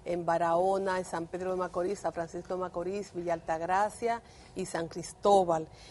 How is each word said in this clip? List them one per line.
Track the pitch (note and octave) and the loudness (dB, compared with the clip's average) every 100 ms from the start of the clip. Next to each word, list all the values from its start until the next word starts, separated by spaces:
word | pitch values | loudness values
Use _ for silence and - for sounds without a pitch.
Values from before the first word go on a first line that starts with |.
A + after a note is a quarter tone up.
| - | -6
en | F3 E3+ | -2 0
Barahona, | E3 E3+ E3+ F#3 G3 F#3+ F#3 | 2 4 4 4 2 0 -2
en | F3+ | -2
San | E3+ E3 | -6 -6
Pedro | F3+ F#3 | -6 -4
de | F#3 | -2
Macorís, | F3+ F#3 F3+ G3+ | -2 -2 -2 -2
San | E3+ | -4
Francisco | E3+ E3 F3 F3 F3+ | -4 -6 -8 -6 -4
de | |
Macorís, | F3+ F3 F3 G3+ G3 | -4 -4 -4 -4 -6
Villa | F3 F3 | -6 -2
Altagracia | E3 E3+ D#3+ E3+ F#3 G#3 - A#3 A#3 - - - - | -4 -2 -4 0 2 2 0 -2 -2 -6 -20 -14 -8
y | F3+ | -4
San | E3 E3 | -4 -4
Cristóbal. | - E3+ - G#3 G3+ F3 D#3+ D#3+ - - | -6 -10 2 8 8 8 0 -2 -14 -20